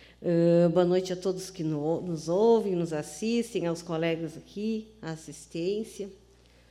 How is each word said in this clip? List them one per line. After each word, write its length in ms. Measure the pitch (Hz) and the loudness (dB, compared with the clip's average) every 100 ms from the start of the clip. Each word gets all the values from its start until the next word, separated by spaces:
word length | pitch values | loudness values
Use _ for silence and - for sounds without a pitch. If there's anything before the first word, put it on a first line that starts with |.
| - _ | -20 _
Ahn, 460 | - 170 170 170 175 | 0 4 6 6 6
boa 140 | 170 | 6
noite 280 | 175 180 185 | 4 4 0
a 40 | 180 | -2
todos 340 | 190 180 - | -4 -4 -6
que 140 | - | -6
no-, 360 | 156 151 147 160 | -4 -2 0 -2
nos 280 | 180 160 147 | -2 -6 -2
ouvem, 480 | 180 226 226 202 180 | 2 6 4 2 -2
nos 160 | 165 | -2
assistem, 720 | 156 147 - 220 233 226 185 170 | -4 -6 -6 -2 0 -2 -2 -2
aos 160 | 165 | -4
colegas 540 | - 165 165 165 165 - | -4 -2 0 -2 -4 -10
aqui, 520 | - - 214 220 220 - | -14 -8 -4 -4 -8 -14
à 80 | 160 | -12
assistência, 960 | 160 - 143 - 170 175 208 220 - 202 - _ _ _ _ _ | -10 -12 -18 -12 -6 -4 -4 -6 -10 -12 -14 _ _ _ _ _